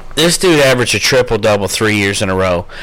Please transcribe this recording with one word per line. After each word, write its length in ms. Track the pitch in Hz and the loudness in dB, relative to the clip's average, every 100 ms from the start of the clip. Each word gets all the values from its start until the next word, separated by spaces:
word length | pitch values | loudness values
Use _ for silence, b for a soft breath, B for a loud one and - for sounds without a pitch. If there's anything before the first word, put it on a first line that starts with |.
| - - | -10 -2
This 220 | 170 - | 0 2
dude 220 | 190 151 | 2 4
averaged 340 | 135 123 113 | 4 2 0
a 60 | 104 | -2
triple-double 680 | - 131 120 110 107 101 95 | 0 0 0 0 2 0 -2
three 260 | - 110 107 | -2 0 0
years 260 | 101 98 | 0 -2
in 80 | 98 | -2
a 60 | 92 | 0
row, 300 | 95 87 - B | 0 -2 -4 B